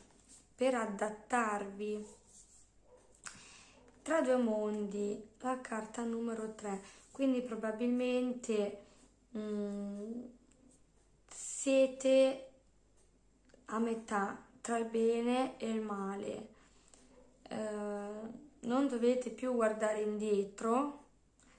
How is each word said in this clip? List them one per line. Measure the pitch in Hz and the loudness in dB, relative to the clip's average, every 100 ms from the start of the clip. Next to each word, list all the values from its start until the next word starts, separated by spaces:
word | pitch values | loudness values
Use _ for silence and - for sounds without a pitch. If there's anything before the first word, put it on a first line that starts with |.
| - - - - - | -20 -20 -20 -20 -20
per | - 254 | 0 2
adattarvi. | 247 214 196 214 214 - 247 220 208 202 196 208 208 214 - - - - - - _ _ - - - - - - - - - - - | 2 0 -2 -4 -4 -2 0 2 -2 -4 -6 -6 -6 -8 -18 -20 -20 -20 -20 -20 _ _ -20 -20 -20 -18 -18 -20 -20 -20 -20 -20 -14
Tra | - 320 | 0 2
due | 254 254 | 4 4
mondi, | 233 214 214 208 208 202 208 - - - | 4 2 0 -2 -2 -2 -2 -4 -10 -8
la | 254 262 | -4 -4
carta | 254 220 220 - | -4 -6 -6 -6
numero | 233 226 233 220 214 | -4 -2 -4 -4 -6
tre, | - 208 196 - - - | -8 -6 -6 -8 -20 -16
quindi | - 269 247 | 0 2 2
probabilmente, | 247 220 220 220 240 247 254 247 247 247 - 214 202 - - - - _ _ 220 | 0 -4 -4 0 0 2 2 2 0 -2 0 0 0 -4 -14 -20 -20 _ _ -8
mm, | 214 208 208 202 202 202 208 240 240 - - - - - _ _ _ _ _ | -4 -2 -2 -4 -6 -6 -8 -8 -10 -16 -20 -20 -20 -20 _ _ _ _ _
siete | - - - 269 269 262 262 262 262 262 269 - - _ _ _ _ _ _ _ _ _ - - | -14 -10 -4 4 6 6 4 6 8 8 2 -8 -20 _ _ _ _ _ _ _ _ _ -20 -6
a | 220 | -2
metà | 233 226 - 208 196 - - - | 0 -2 -2 -2 -2 -4 -14 -12
tra | - 233 | -4 -2
il | 226 | 0
bene | 226 226 233 240 247 262 - | 2 2 2 2 2 0 -2
e | 226 | -4
il | 220 | -4
male. | 214 196 196 196 208 214 220 - - - - - - - - _ - | -2 -4 -4 -4 -6 -8 -12 -18 -20 -20 -20 -20 -20 -20 -20 _ -10
Eh, | 220 220 208 208 208 202 214 220 - - - | -6 -4 -4 -4 -6 -8 -10 -12 -14 -18 -10
non | 233 247 277 | 0 2 2
dovete | 240 240 247 233 | 4 4 2 0
più | 220 254 | -4 -2
guardare | 240 220 214 214 214 | 2 2 4 0 0
indietro, | 214 208 214 202 196 - 226 240 285 - - _ _ _ - | 0 -2 2 2 2 -2 2 2 2 -4 -16 _ _ _ -20